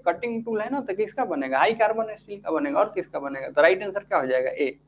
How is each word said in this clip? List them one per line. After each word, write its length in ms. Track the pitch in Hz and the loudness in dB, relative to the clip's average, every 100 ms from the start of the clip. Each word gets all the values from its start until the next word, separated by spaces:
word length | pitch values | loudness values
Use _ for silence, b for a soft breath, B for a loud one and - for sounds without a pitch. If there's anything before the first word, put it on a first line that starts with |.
| - | -2
cutting 360 | 247 240 226 226 | -2 -2 -6 -4
tool 160 | 220 | -4
है 80 | 214 | -2
ना, 80 | 277 | -4
तो 140 | - | -4
किसका 320 | 190 214 - 240 | -4 -4 -2 -4
बनेगा? 340 | 156 131 131 | -2 0 2
हाई 140 | 180 | 4
carbon 400 | 226 214 220 220 214 | 4 2 0 -4 -6
स्टील 260 | - 202 | -14 -12
का 100 | 208 | -4
बनेगा। 280 | 160 143 143 | -2 0 0
और 120 | 208 - | 0 -2
किसका 240 | - 147 | -6 -6
बनेगा? 300 | 139 135 135 | -6 -8 -4
तो 120 | 135 | 4
right 220 | 160 190 | 6 6
answer 160 | 202 196 | 0 -6
क्या 200 | 202 185 | 0 0
हो 60 | 135 | 2
जाएगा? 240 | 127 131 | 2 0
ए। 260 | - 139 - | 0 -2 -4